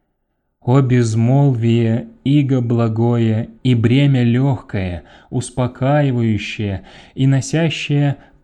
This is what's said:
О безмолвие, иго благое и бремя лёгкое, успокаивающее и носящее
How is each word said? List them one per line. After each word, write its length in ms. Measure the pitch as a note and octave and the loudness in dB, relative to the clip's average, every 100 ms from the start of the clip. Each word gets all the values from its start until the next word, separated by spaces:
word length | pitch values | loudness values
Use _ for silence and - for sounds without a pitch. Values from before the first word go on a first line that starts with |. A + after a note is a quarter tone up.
| _ _ _ _ _ _ | _ _ _ _ _ _
О 200 | - C3 | 0 2
безмолвие, 1300 | C3 B2 A#2 A2 A#2 C3+ C#3+ B2 A#2 A#2 A2+ A2+ - - | 4 2 2 2 2 4 2 2 0 2 2 -2 -4 -8
иго 380 | B2+ C#3+ C3+ C3 | 0 0 2 0
благое 880 | A#2+ A#2+ A#2 A2 A#2 A#2+ A2+ A2 A#2 - | 0 0 0 0 0 0 0 -2 -4 -6
и 140 | B2+ A#2+ | -2 2
бремя 480 | A2+ B2+ C#3+ C3+ | 2 2 2 2
лёгкое, 800 | A#2+ A#2+ C#3 B2+ - G#2 F#2 E2+ - - - | 2 2 0 -2 -6 -6 -6 -8 -14 -20 -10
успокаивающее 1600 | B2+ A#2+ - B2 B2 C3 D3 C#3 B2 A#2 G#2+ - - G#2 F#2+ - - - | -8 -8 -4 -6 -2 0 0 0 0 0 -2 -4 -8 -6 -6 -10 -20 -14
и 140 | - C3 | -2 0
носящее 880 | C3+ B2 D#3 E3 - - C#3+ C#3+ - - _ | 2 0 -2 -2 -4 -4 -2 0 -4 -10 _